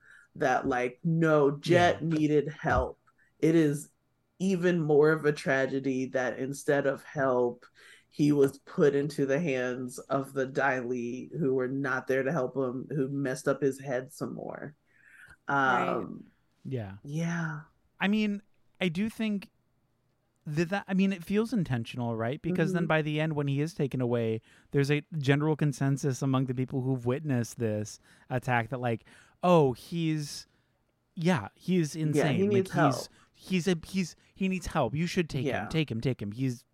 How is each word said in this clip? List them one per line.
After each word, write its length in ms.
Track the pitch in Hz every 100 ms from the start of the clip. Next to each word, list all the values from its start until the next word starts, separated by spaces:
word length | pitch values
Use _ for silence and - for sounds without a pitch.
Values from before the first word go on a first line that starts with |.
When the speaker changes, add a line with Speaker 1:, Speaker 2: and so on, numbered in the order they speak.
| - - _ -
Speaker 1:
that, 300 | 135 123 135
like, 320 | 123 123 -
no, 460 | 170 165 160 151 143
Jet 460 | 147 143 175 175 -
Speaker 2:
Yeah. 80 | 165
Speaker 1:
needed 400 | 156 151 151 147 -
help. 380 | 156 131 127 - _ _ _ _
It 160 | 156 165
is 340 | 151 147 - _ _ _ _ -
even 420 | 190 185 180 175
more 300 | 151 147 151
of 140 | 156
a 80 | 147
tragedy 760 | 147 165 135 135 135 135 127 127
that 320 | 127 123 104
instead 480 | 131 139 - 143 139
of 160 | 135
help, 640 | - 151 135 123 123 117 - _ - - _
he 220 | - 147
was 260 | 147 139 139
put 340 | - - 147 143
into 300 | 147 147 135
the 120 | 135
hands 600 | 175 131 127 123 127 -
of 340 | - 135 135
the 140 | 135 131
Dai 340 | 139 135 131
Li, 500 | 120 123 120 127 - 147
who 160 | 139
were 140 | 131 127
not 380 | 135 139 131 127
there 160 | 131
to 100 | 131
help 240 | 160 127 135
him, 300 | 127 127 -
who 160 | 147 135
messed 380 | 139 135 131 -
up 140 | 135
his 160 | 139 135
head 340 | 139 127 135
some 220 | - 123
more. 400 | 117 - - - - _ _ _ - - - -
Speaker 3:
Right. 400 | 139 131 123 131
Speaker 1:
Um, 360 | 120 98 - - _ _ _
Speaker 2:
Yeah. 300 | - 127 101 101
Speaker 1:
yeah. 560 | 143 156 170 170 160 151 151 _ _ -
Speaker 2:
I 80 | 190
mean, 340 | 214 214 202 - _ _ _
I 80 | 185
do 200 | 160 220
think 400 | - 220 202 - _ _ _ _ _ _ _ _ _ -
that, 240 | 147 170
that, 140 | 202 190
I 60 |
mean, 180 | 190 196
it 100 | 190
feels 300 | 165 202 226
intentional, 640 | 240 156 123 113 123 120 110
right? 240 | 117 143
Because 320 | 170 180 190
then 100 | 180
Speaker 1:
Mm-hmm. 40 | 165
Speaker 2:
by 140 | 156
the 180 | 151 151
end, 140 | 160
when 120 | 147 139
he 120 | 139
is 140 | 156
taken 260 | - 143 131
away, 400 | 123 120 113 113 - - _
there's 200 | 143 139
a 120 | 147 - 160
general 360 | 131 139 156
consensus 680 | 147 151 131 139 139 143 127
among 240 | 139 131 131
the 80 |
people 260 | 127 131 139
who've 240 | 127 131
witnessed 540 | 120 135 156 123 113 -
this 420 | 113 107 104 - _ - -
attack 400 | 127 127 120 113
that, 100 | 127
like, 240 | 123 113 - - _ _
"Oh, 320 | 180 170 139
he's, 720 | 120 - 170 160 156 143 - - _ _ _ _ _ _
yeah, 340 | - 165 170 98
he's 400 | - - 180 151
Speaker 1:
Yeah, 80 | 156
Speaker 2:
insane. 320 | 156 147 139 170
Speaker 1:
he 60 |
Speaker 2:
Like, 80 | 196
Speaker 1:
needs 180 | 202 185
Speaker 2:
he's, 40 | 175
Speaker 1:
help. 300 | 147 120 - - _
Speaker 2:
he's 340 | _ - 185 165
a, 80 | 170 -
he's, 300 | 185 175 - _
he 140 | - 190
needs 180 | 185 -
help. 260 | 165 117
You 120 | 147 175
should 220 | 185 165
take 160 | 139
Speaker 1:
Yeah. 200 | 135 117
Speaker 2:
him, 40 | -
take 220 | 160 156
him, 100 | 113
take 220 | 135 123
him. 100 | 101
He's, 320 | 110 135 120 _